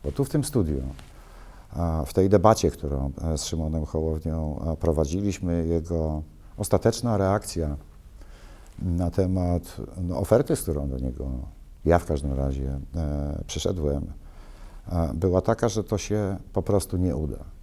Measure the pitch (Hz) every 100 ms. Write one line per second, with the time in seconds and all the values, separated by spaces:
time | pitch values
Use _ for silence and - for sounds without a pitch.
0 | 73 - 139 156 127 123 82 69 65 67
1 | - - - - - - - - 85 80
2 | 69 - 95 101 107 110 82 - 71 69
3 | 69 69 80 76 - 80 78 80 76 80
4 | 80 78 80 80 78 76 80 80 82 78
5 | 73 90 101 92 87 85 82 85 80 85
6 | 80 78 76 - - - 104 98 113 -
7 | 120 104 95 104 - 85 80 71 - -
8 | - - - - - - - - 92 87
9 | 87 92 92 92 90 87 - - - 87
10 | 87 76 95 117 139 160 - 73 69 65
11 | 65 64 65 64 - - - - - 85
12 | - 76 71 67 67 67 67 69 67 85
13 | 76 73 73 73 73 - - 92 73 71
14 | - - - - - - - - - 87
15 | 82 78 95 90 101 113 120 104 98 101
16 | - 104 98 98 - - - 101 - 92
17 | 90 71 76 - - -